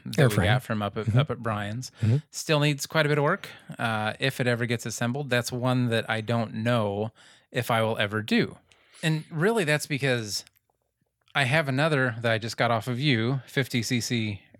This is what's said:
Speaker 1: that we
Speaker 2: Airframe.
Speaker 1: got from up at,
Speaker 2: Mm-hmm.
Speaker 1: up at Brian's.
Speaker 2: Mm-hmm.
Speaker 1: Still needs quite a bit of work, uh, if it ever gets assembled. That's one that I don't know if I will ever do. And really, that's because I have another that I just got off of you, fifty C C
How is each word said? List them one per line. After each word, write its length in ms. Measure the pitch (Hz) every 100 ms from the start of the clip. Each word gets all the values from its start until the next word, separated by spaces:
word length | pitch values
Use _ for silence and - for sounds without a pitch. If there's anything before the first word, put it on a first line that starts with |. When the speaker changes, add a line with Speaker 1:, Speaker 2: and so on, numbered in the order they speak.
| 65
Speaker 1:
that 240 | - 127
we 60 | -
Speaker 2:
Airframe. 80 | 95
Speaker 1:
got 180 | 127
from 180 | - 107
up 160 | 101 113
at, 80 | 107
Speaker 2:
Mm-hmm. 120 | 110
Speaker 1:
up 120 | 151
at 80 | 120
Brian's. 520 | 117 104 104 117 127 -
Speaker 2:
Mm-hmm. 160 | 107 139 -
Speaker 1:
Still 280 | - - 151
needs 260 | 147 139 -
quite 200 | 160 147
a 40 |
bit 80 | 147
of 60 |
work, 240 | 147 196 - - - -
uh, 340 | 117 110 107 -
if 200 | 135 -
it 80 | 123
ever 180 | 117 120
gets 200 | 120 117
assembled. 440 | - 120 131 143
That's 220 | 123 -
one 360 | 127 127 127 123
that 200 | 113 110
I 120 | 113
don't 320 | 110 117 107 110
know 560 | 117 123 104 101 110 _ - - _
if 200 | 127 120
I 100 | 117
will 160 | 110 113
ever 240 | 104 110
do. 360 | 107 233 127 - _ _ _ -
And 200 | 160 156 -
really, 320 | 160 196 233
that's 220 | 151 151 -
because 560 | 143 139 123 104 95 - _ _ _ _ _ _ _ _
I 100 | 147 127
have 220 | 156 143
another 460 | 131 160 143 127 113
that 100 | 117
I 60 | 110
just 200 | 113 -
got 120 | 120
off 160 | 113 127
of 120 | 120
you, 420 | 147 113 113 135 -
fifty 340 | 139 123 120
C 180 | 107 120
C 400 | - 120 107 101 _